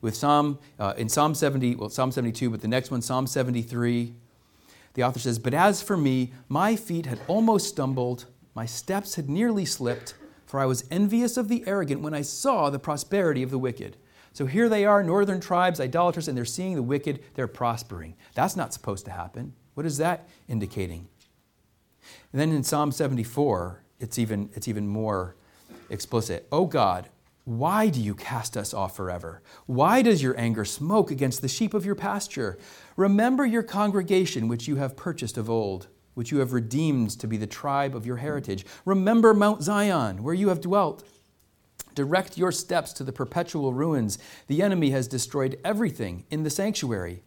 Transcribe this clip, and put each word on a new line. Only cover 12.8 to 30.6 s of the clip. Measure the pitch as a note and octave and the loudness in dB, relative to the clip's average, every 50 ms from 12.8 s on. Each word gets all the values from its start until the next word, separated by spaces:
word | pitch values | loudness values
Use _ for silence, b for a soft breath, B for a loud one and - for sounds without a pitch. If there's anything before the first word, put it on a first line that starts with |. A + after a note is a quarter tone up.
prosperity | - - D3+ C#3+ - - - G3 F#3+ E3 C#3+ C3 B2+ | -4 -4 -4 -4 -4 -2 0 2 2 2 2 0 -2
of | B2 | -2
the | C3+ C3 | -2 -2
wicked." | B2+ B2+ A#2 - - - - - b b b b b b b | -2 -2 -4 -4 -10 -14 -14 -16 b b b b b b b
So | - C#3+ | -6 -4
here | C3 C3+ G3 A#3 A#3 | -2 2 4 4 4
they | A3 G#3 G3+ | 4 4 6
are, | G#3 G#3 G3+ G3 | 6 6 6 6
northern | E3 E3 G3+ G3+ G3 G3 F3 | 4 4 4 4 4 2 -4
tribes, | - - F#3 F3 F3+ F3+ F3 - | -2 0 2 4 4 4 2 2
idolaters, | C3+ B2+ B2+ E3 F3 F3 E3 E3+ D#3+ D#3+ | -2 -2 2 2 2 2 2 0 -4 -4
and | C#3 B2 | -2 -2
they're | A#2+ | -4
seeing | A2+ - - F3+ F#3 F#3 | -4 -4 -4 -4 -2 -2
the | D#3 A#2+ | -2 0
wicked, | A#2+ C#3 C#3+ C#3 D#3 C#3+ - B B B | 0 0 -2 -2 -2 -6 -6 B B B
they're | - C3 A#2 | -6 -6 -6
prospering. | - - B2 A#2+ A#2 A2+ - - G2+ F2 D#2+ D#2 E2 b b b b | -4 -2 -2 -2 -2 -2 -6 -10 -12 -12 -12 -12 -16 b b b b
That's | - C3+ F#3+ - | 0 0 0 0
not | F#3+ D3+ - - | -2 -4 -6 -6
supposed | - - - G2+ F#2+ - | -10 -6 -6 -6 -6 -8
to | - | -12
happen. | - F2+ F2 E2+ - A2+ B2 C#3+ C3 _ _ _ _ | -10 -10 -10 -10 -10 -12 -12 -12 -14 _ _ _ _
What | - D3+ | -6 -6
is | E3 C#3+ C#3 | -4 -2 0
that | D#3 E3+ F3+ - - b b b b b | 0 0 0 -2 -6 b b b b b
indicating? | B2 A2+ G#2 F#2 - - F#2+ F2 E2 E2 F2 - _ _ _ _ _ _ _ _ _ _ _ _ _ _ _ _ _ B B B B B B B | -4 -4 -4 -4 -4 -6 -6 -6 -6 -10 -14 -16 _ _ _ _ _ _ _ _ _ _ _ _ _ _ _ _ _ B B B B B B B
And | - C3 | -4 -2
then | D3 D#3+ | 0 2
in | D#3+ D3 C3 | 2 0 0
Psalm | - - D3 D3+ D3 | 0 2 2 2 0
seventy-four, | C3 - D#3+ C#3+ C3+ A#2+ A2 - - - D3+ C#3+ A2 F2+ F2 F2+ F#2 - _ _ _ _ | 0 0 -2 -2 0 -2 -4 -4 0 0 2 2 2 0 -2 -6 -8 -14 _ _ _ _
it's | B2 A2 - - | -12 -8 -2 -2
even, | A#2 G#2+ A2 G2+ G2+ G2+ - | -2 0 0 -4 -4 -6 -8
it's | - G#2 - | -10 -6 -4
even | A2 G#2+ G#2 G2+ | -4 -4 -2 -4
more | G2+ A2 A2 A2 G#2 F#2+ F#2 F2+ - _ B B B B B B B B - - | -2 -2 -2 -2 -2 -2 -2 -6 -8 _ B B B B B B B B -14 -12
explicit. | - G2+ - - - A#2 A2 - F#2 E2 - - | -10 -10 -8 -2 -2 -2 0 0 -4 -6 -6 -2
"O | - D3+ F#3 | 0 0 0
God, | E3 C3 D3 A#2 G2 F2+ F2+ F2+ - _ _ _ _ _ _ _ | 2 2 2 2 2 2 0 -4 -12 _ _ _ _ _ _ _
why | - A#2 A2+ C3+ E3 F#3+ G#3+ A3 A3 | -6 -4 -2 0 0 2 4 4 4
do | D#3+ B2+ | 2 2
you | A2+ G#2 G2+ | 0 -2 -2
cast | - - - B2+ A#2+ A2 - - | -4 -6 -6 -6 -6 -6 -4 -6
us | A#2+ G2+ - - | -6 -6 -6 -4
off | G#2+ G2 F2+ - | -4 -4 -4 -4
forever? | - G2+ F#2 F2 F2 E2+ E2 E2 - B B B B B | -6 -6 -6 -6 -6 -8 -12 -14 -16 B B B B B
Why | B C3 B2 C#3 E3+ G#3+ B3+ | B 2 4 6 6 6 6
does | C4 A#3 G#3+ E3+ | 6 6 6 6
your | C3+ B2+ B2+ - | 4 0 0 0
anger | A#2 A#2 A2+ A2 | 0 0 0 0